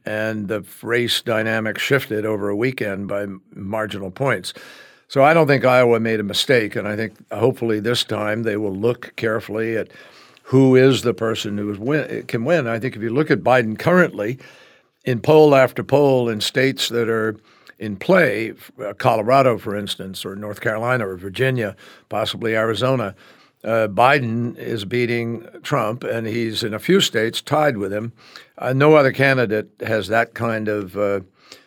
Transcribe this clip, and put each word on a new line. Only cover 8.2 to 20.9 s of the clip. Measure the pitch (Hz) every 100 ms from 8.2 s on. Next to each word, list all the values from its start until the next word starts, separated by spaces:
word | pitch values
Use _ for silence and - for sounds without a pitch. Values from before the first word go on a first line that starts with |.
| 104 110
they | 113 104
will | 104 95
look | 117 120 - -
carefully | 113 110 - 107 113 113
at | - - - - - _
who | - 131 131 127
is | 135 113
the | 117
person | 107 113 110 107 104
who | 104
is | 101
win-, | 117 151 - 113 -
can | 120
win. | 123 170 117
I | 113
think | 127 107
if |
you | 113
look | 127 156
at | 117
Biden | 120 127 113 107
currently, | 165 180 165 104 107 131 - - _ _ _ _ -
in | 120
poll | 147 156 151 135
after | 127 -
poll | 95 143 143 131 120
in | 107
states | - 131 135 - -
that | 117 113
are | 113 110 110 _ _ _ -
in | 110 95
play, | - 185 135 104 113 - - -
uh, | 104
Colorado, | - 127 113 107 139 135 107
for | 110 101
instance, | 101 - 95 95 98
or | 98
North | 104 101
Carolina | 117 110 120